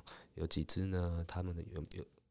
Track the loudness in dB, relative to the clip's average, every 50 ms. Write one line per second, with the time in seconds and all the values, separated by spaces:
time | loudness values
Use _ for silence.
0 | -8 -12 -16 -16 -16 -14 -4 -4 -2 0 2 2 2 2 2 2 2 4 4 4
1 | 4 4 2 2 0 0 0 0 0 0 -2 -2 -4 -4 -4 -6 -4 -4 -6 -8
2 | -8 -8 -14 -20 _ _